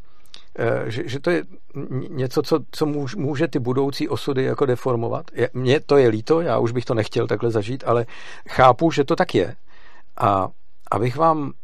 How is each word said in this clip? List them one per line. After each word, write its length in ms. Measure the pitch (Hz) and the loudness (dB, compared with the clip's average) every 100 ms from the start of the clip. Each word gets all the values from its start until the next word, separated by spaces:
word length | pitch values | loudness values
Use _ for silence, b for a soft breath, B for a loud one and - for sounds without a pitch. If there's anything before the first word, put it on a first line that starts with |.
| b b b b b - | b b b b b -4
eh, 320 | 117 120 123 | 0 0 -2
že, 180 | 113 - | -6 -6
že 120 | 131 | -4
to 100 | 170 | -2
je 120 | 170 95 95 - - - | -2 -2 -10 -10 -8 -6
ně-, 180 | 131 160 | -6 -6
něco, 340 | 156 127 156 | -4 -2 0
co, 160 | - 160 - | 2 0 0
co 160 | - 156 | -2 -2
můž-, 280 | 147 139 160 | 0 -4 -2
může 320 | 143 139 160 | -2 0 0
ty 100 | 151 | 0
budoucí 500 | 123 127 139 135 151 | 0 0 0 -2 -4
osudy 360 | 110 - 135 | -2 -2 0
jako 220 | 131 120 139 | 0 2 2
deformovat. 600 | 123 135 120 113 113 - | 2 0 0 0 -4 -6
Je, 180 | - 120 | -2 -2
mně 260 | 127 127 147 | 0 2 2
to 160 | - 143 | 4 6
je 120 | 123 | 6
líto, 320 | 107 107 160 | 4 2 2
já 180 | 165 117 | 2 2
už 140 | 117 | 0
bych 120 | 123 | 0
to 100 | - | 0
nechtěl 320 | 120 104 - 110 | 0 0 0 0
takhle 240 | 107 117 | 0 0
zažít, 340 | 113 101 131 - | 0 -2 -2 0
ale 200 | 120 117 B B B - | 0 0 B B B -2
chápu, 420 | - 131 120 165 | 6 8 8 4
že 140 | 147 | 2
to 120 | 139 - | 2 2
tak 180 | 185 | 2
je. 220 | 117 87 - - b b b - - | 2 0 -2 -10 b b b -10 0
A 320 | 107 98 92 - - - - | 2 2 0 -4 -10 -10 -4
abych 260 | 101 120 123 | -2 0 2
vám 360 | 165 160 139 - | 2 2 -2 -6